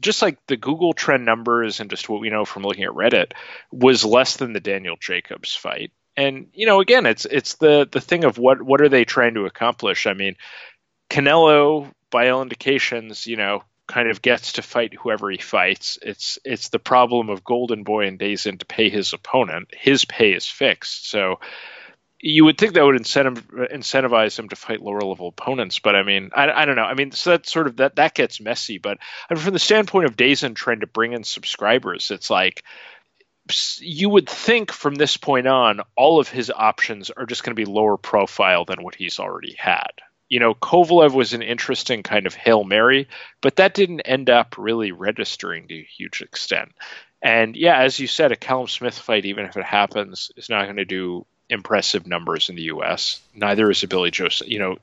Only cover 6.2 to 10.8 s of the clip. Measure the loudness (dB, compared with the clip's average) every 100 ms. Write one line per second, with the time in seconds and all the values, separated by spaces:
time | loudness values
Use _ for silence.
6.2 | -2 -2 -12 -4 2 4 6 4 4 0
7.2 | -2 -4 -4 4 6 6 4 -2 -2 0
8.2 | 2 4 4 4 4 6 6 6 4 2
9.2 | 2 2 -4 -2 -2 0 -2 -2 -2 -2
10.2 | -4 -8 -14 -20 -20 _